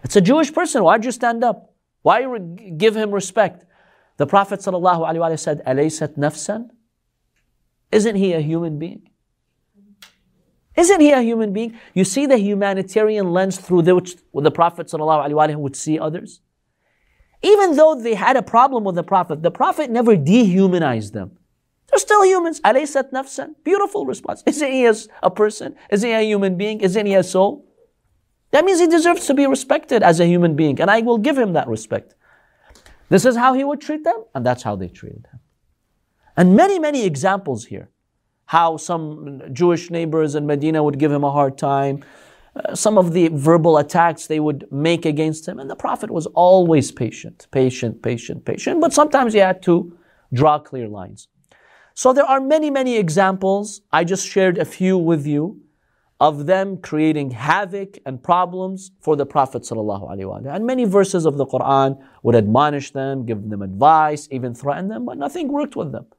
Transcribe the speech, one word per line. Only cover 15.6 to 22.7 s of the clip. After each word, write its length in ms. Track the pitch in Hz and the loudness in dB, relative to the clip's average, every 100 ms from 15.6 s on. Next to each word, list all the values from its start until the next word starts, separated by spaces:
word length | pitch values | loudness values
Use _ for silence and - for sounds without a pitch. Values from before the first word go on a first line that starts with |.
| 139 - | -8 -8
see 220 | 156 156 | -6 -4
others? 400 | 156 165 - _ _ _ _ _ _ _ _ _ _ _ | -4 -8 -14 _ _ _ _ _ _ _ _ _ _ _
Even 300 | - 415 381 | 4 4 4
though 220 | 285 311 294 | 6 4 4
they 180 | 226 | -4
had 220 | 202 202 262 | 0 2 0
a 60 | |
problem 420 | - 214 269 254 | 2 2 2 2
with 100 | 202 | -2
the 80 | 175 | -4
Prophet, 400 | 165 196 170 156 | 0 -2 0 -4
the 80 | 170 | -4
Prophet 400 | - 311 370 285 | 0 -2 0 -2
never 240 | 233 233 | 0 4
dehumanized 1000 | 202 135 226 214 180 196 180 151 117 101 | 4 4 4 4 4 2 2 0 -2 -6
them. 240 | 104 92 _ _ _ _ _ _ | -12 -12 _ _ _ _ _ _
They're 100 | 523 | -2
still 260 | 403 415 | 4 4
humans. 360 | 381 370 339 311 | 4 2 -2 0
"Alaysat 500 | - | 2